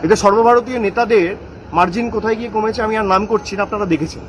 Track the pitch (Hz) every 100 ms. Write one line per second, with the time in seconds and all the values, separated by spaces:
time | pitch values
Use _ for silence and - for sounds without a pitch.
0 | 160 208 202 208 226 240 247 254 208 190
1 | 233 220 170 208 - - - 160 180 180
2 | 233 220 220 220 240 214 220 240 214 220
3 | 202 190 208 220 - 196 196 214 202 156
4 | 160 113